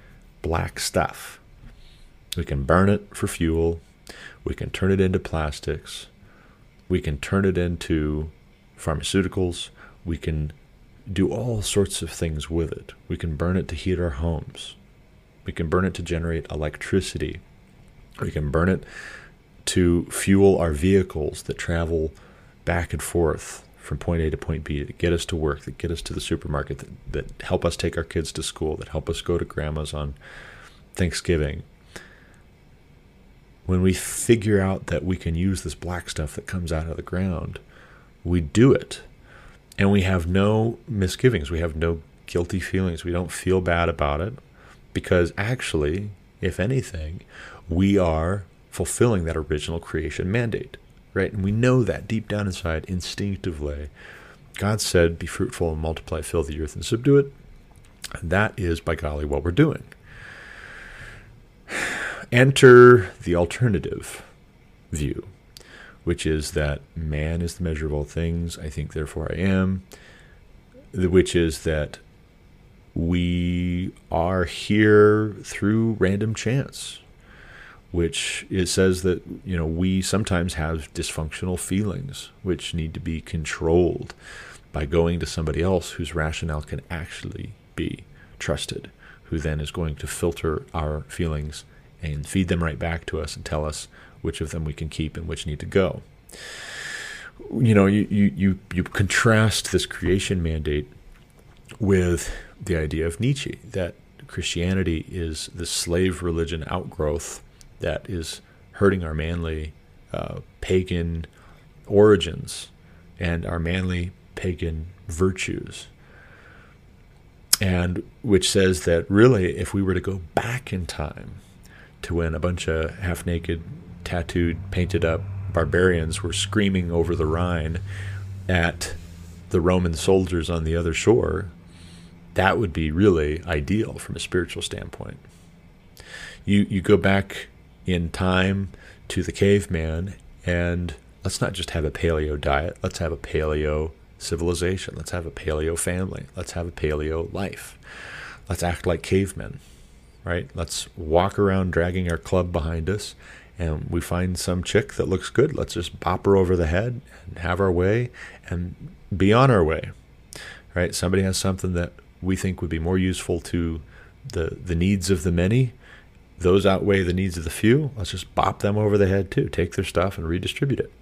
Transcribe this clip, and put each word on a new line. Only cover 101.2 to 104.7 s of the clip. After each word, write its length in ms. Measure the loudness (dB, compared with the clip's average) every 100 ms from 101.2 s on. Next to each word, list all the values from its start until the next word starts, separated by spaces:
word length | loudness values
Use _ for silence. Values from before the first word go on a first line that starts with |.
| -20 -20 -20 -20 -18 -4
with 540 | 2 4 4 0 -2 -10 -12 -12 -4
the 100 | -2
idea 300 | 0 -2 -2
of 140 | -2
Nietzsche, 400 | 0 0 -4 -10
that 320 | -8 -6 -6 -8 -20 -20 -14
Christianity 800 | -8 -6 -2 0